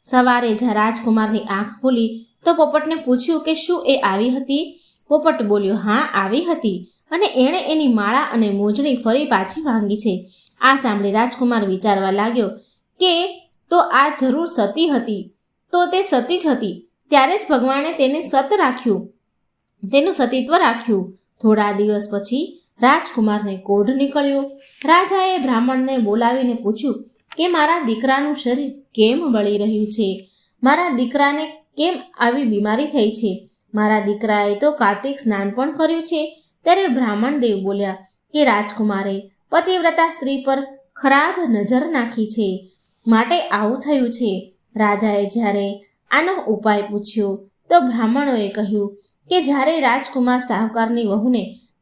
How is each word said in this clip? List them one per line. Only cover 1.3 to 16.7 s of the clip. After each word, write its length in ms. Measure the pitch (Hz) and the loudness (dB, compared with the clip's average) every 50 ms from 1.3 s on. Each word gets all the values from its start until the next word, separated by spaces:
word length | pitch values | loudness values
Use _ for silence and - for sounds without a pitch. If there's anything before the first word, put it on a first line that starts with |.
| 220 214 | -2 -4
આંખ 420 | - - 196 196 214 208 - - | -4 -4 -6 -6 -6 -8 -8 -2
ખુલી 440 | 254 262 254 226 226 220 226 - - _ _ _ - | 0 0 2 2 0 -2 -4 -10 -16 _ _ _ 0
તો 80 | 339 339 | 0 4
પોપટને 420 | 330 302 302 294 302 302 311 320 | 4 2 2 2 -2 -2 -2 -6
પૂછ્યું 460 | 302 - 254 254 247 - 339 330 311 | -4 0 0 0 0 2 0 -2 -2
કે 140 | 311 320 311 | 0 -2 -2
શું 280 | 320 - - 349 - - | -2 -2 -2 -2 0 2
એ 80 | 277 269 | 0 0
આવી 340 | 262 - 196 190 196 226 254 | 2 2 0 0 0 0 0
હતી? 500 | 254 277 262 269 277 302 349 - - _ _ - _ _ _ | -2 -2 -2 -2 -2 -2 -2 -6 -12 _ _ -20 _ _ _
પોપટ 360 | - 294 302 302 320 277 - 220 | 0 0 2 2 2 0 0 0
બોલ્યો, 320 | 202 208 208 196 190 220 | 0 0 0 2 0 -2
"હા, 340 | 196 185 214 214 220 - - - | -2 0 0 0 0 0 0 -2
આવી 300 | 196 196 190 226 302 359 | -2 -2 0 -2 -2 0
હતી 440 | 339 311 - - 208 180 180 - - _ _ _ - | -2 -4 -2 -2 -4 -4 -4 -10 -14 _ _ _ -6
અને 140 | 311 359 415 - - | -2 0 0 0 2
એણે 280 | 254 254 277 349 370 - - | 2 2 2 2 -2 -2 -2
એની 160 | 311 311 302 | 0 0 2
માળા 320 | 254 226 208 202 202 240 277 | 2 2 2 0 0 0 0
અને 300 | 302 - 233 226 220 202 | 0 0 0 0 0 0
મોજડી 460 | 196 202 202 208 208 277 285 294 247 | 0 0 0 0 0 0 0 0 -2
ફરી 300 | 233 - 226 233 285 302 | 0 0 0 0 0 0
પાછી 360 | 294 220 190 190 - - 320 | 0 0 0 0 -4 -6 -6
માંગી 360 | 311 285 - 214 208 196 208 | -4 -2 0 0 0 0 -2
છે." 320 | 208 - 214 185 180 - - - - - - _ - | -2 0 -2 -2 -2 -6 -14 -20 -20 -20 -20 _ 0
આ 140 | - 262 277 | 2 2 2
સાંભળી 360 | 269 262 233 208 202 202 202 | 2 0 -2 -2 0 -2 0
રાજકુમાર 540 | 196 220 240 247 - - 254 240 240 226 208 | 0 0 0 0 -2 -2 -2 0 0 0 0
વિચારવા 460 | 190 185 185 - 214 196 196 190 190 | -2 -2 -2 0 0 0 2 0 0
લાગ્યો 360 | 190 202 214 233 240 247 208 - - - _ _ _ _ _ _ _ - | 0 0 0 0 0 -2 -2 -2 -4 -10 _ _ _ _ _ _ _ 2
કે 420 | 370 359 339 339 359 381 - - _ _ _ _ _ - | 2 4 4 2 0 -2 -6 -12 _ _ _ _ _ 2
તો 80 | 339 | 2
આ 380 | 349 349 349 - 262 277 302 294 - | 2 2 4 2 2 2 2 0 0
જરૂર 240 | 262 254 262 311 339 | 0 0 0 0 -2
સતી 440 | 330 - 247 202 302 - 320 330 311 | -2 0 0 -2 0 0 0 0 2
હતી, 440 | 277 233 233 233 208 190 - - _ _ _ _ _ _ _ - | 2 0 -2 -4 -6 -8 -8 -14 _ _ _ _ _ _ _ -2
તો 140 | - 349 349 | 0 0 0
તે 180 | 349 359 381 381 | 2 0 -2 0
સતી 360 | - 294 247 233 - 349 349 | 2 0 0 0 0 -2 0
જ 80 | 320 | 0
હતી, 420 | 302 247 - 226 185 | 0 0 0 -2 -6